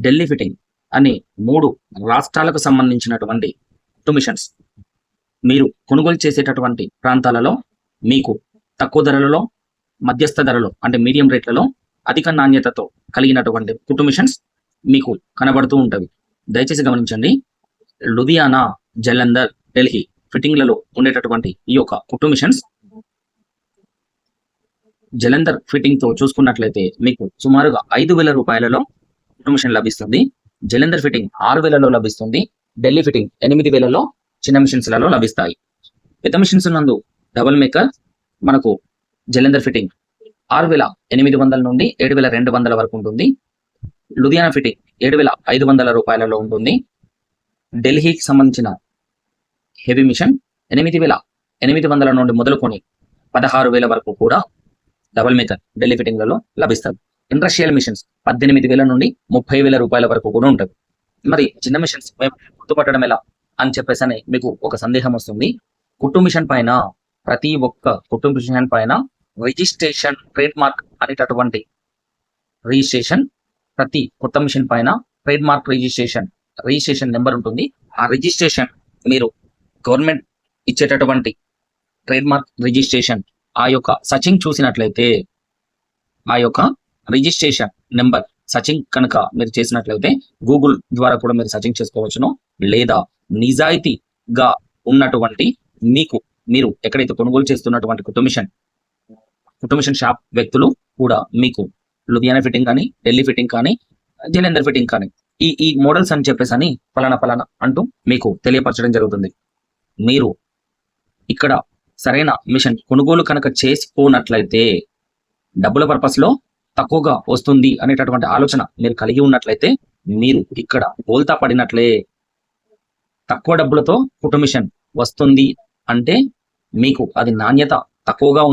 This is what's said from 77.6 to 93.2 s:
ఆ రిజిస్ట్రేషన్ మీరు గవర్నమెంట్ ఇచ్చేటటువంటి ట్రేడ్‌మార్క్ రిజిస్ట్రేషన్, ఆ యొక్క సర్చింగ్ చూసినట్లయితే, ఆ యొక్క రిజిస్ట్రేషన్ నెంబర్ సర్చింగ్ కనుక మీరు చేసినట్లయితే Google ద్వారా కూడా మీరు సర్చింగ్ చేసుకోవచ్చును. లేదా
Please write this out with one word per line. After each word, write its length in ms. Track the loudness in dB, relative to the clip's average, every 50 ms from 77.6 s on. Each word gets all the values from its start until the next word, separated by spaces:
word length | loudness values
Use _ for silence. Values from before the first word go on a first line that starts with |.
| -6 -6 _ _ _ _ -6 -4
ఆ 20 | -4 -2
రిజిస్ట్రేషన్ 580 | -2 -2 -2 -2 -2 0 0 0 0 -2 -4 -4 _ _ _ _ _ _ -4 -2
మీరు 160 | 0 0 0 -2 -6 _ _ _ _ _ _ _ _ _ -4
గవర్నమెంట్ 340 | -2 0 0 0 -2 -4 -6 -10 _ _ _ _ _ _ _ -8 -6
ఇచ్చేటటువంటి 600 | -2 -2 0 0 0 0 0 2 0 0 -2 -4 -8 _ _ _ _ _ _ _ _ _ _ _ _ _ _
ట్రేడ్‌మార్క్ 400 | -4 -2 -2 0 0 0 -2 -4 _ _ -6 -2
రిజిస్ట్రేషన్, 560 | 0 0 0 0 0 0 -2 0 -2 -2 -4 -6 _ _ _ _ _ -4 -2 0
ఆ 20 | 2 0
యొక్క 180 | 0 0 -2 -4 -4 -2 -2
సర్చింగ్ 280 | -2 0 2 2 2 2 0
చూసినట్లయితే, 600 | -2 -2 0 0 0 0 0 -2 -2 0 0 0 2 2 0 -2 _ _ _ _ _ _ _ _ _ _ _ _ _ _ _ _ _ _ _ -6 -2 0
ఆ 20 | 0 0
యొక్క 180 | 0 0 0 0 0 -2 -4 _ _ _ _ _ -2 0
రిజిస్ట్రేషన్ 580 | 0 0 0 0 0 -2 -2 -2 -2 -4 -6 -8 _ _ -6 -2 0
నెంబర్ 240 | 2 2 2 0 -4 -6 _ _ _ -6 -4
సర్చింగ్ 300 | -4 -2 -2 -4 -4 -4 _ -4
కనుక 220 | -2 -2 0 0 -2 -2 -2 -4 -6
మీరు 120 | -6 -4 -2
చేసినట్లయితే 520 | -4 -4 -2 -4 -6 -4 -4 -6 -2 0 0 -2 -2 -4 _ _ -6 0 2
Google 260 | 2 4 4 2 0 0 -4 -6 -4 0
ద్వారా 180 | 0 0 0 0 -2
కూడా 100 | -2 -2 -2
మీరు 120 | -2 -4 -6
సర్చింగ్ 220 | -6 -4 -4 -4 -4
చేసుకోవచ్చును. 480 | -6 -6 -6 -6 -6 -6 -4 -2 -2 -2 -4 -6 _ _ _ -4 -2 0 2
లేదా 240 | 2 2 2 0 -2 -2 -4 _ _